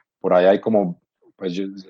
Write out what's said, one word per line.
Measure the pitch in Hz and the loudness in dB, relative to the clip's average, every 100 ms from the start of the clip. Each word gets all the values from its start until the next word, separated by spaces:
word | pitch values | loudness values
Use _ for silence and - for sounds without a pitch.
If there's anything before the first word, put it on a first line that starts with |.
| _ _ | _ _
por | 92 | 0
ahí | 90 92 | 2 4
hay | 101 | 2
como, | 117 110 92 87 _ _ _ - | 2 0 0 -4 _ _ _ -12
pues, | 95 | -10
yo, | 87 98 98 - | -8 -8 -12 -16